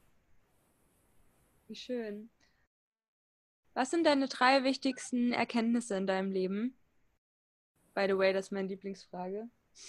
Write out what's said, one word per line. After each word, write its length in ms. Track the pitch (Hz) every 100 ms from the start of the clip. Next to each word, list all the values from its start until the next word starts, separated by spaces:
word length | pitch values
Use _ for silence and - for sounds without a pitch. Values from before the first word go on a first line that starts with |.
| _ _ _ _ _ _ _ _ _ _ _ _ _ _ _ _ -
Wie 80 |
schön. 540 | 220 - 247 214 208 226 _ _ _ _ _ _ _ _ _ _ _ _ _ _
Was 160 | - 254
sind 140 | 339 320
deine 220 | 285 269
drei 340 | - 254 269
wichtigsten 720 | 262 269 269 254 - 247 240
Erkenntnisse 640 | - 233 233 226 240 - 190
in 100 | 196
deinem 240 | 190 196
Leben? 460 | 190 185 202 247 - _ _ _ _ _ _ _ _ _ _ _
By 100 | 196 196
the 80 | 190
way, 140 | 190
das 140 | 190 196
ist 60 |
meine 160 | 196 190
Lieblingsfrage. 800 | 196 196 190 - 180 185 202 233 - _ -